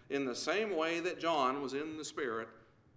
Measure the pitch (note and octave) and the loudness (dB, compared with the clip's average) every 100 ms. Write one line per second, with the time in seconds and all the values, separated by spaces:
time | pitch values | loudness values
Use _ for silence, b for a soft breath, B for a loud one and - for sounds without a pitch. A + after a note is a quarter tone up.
0 | B C#3 C3+ A#2 D3+ F#3+ A3 E3 D#3+ E3+ | B -2 0 -2 0 0 2 2 2 0
1 | F3 D3+ E3 D#3 B2+ C#3 C3 C3+ D#3 D#3 | -2 0 2 4 4 2 -2 -4 -4 -6
2 | C#3+ - C3 A2+ A2+ - b b b | -8 -4 -2 -2 -6 -12 b b b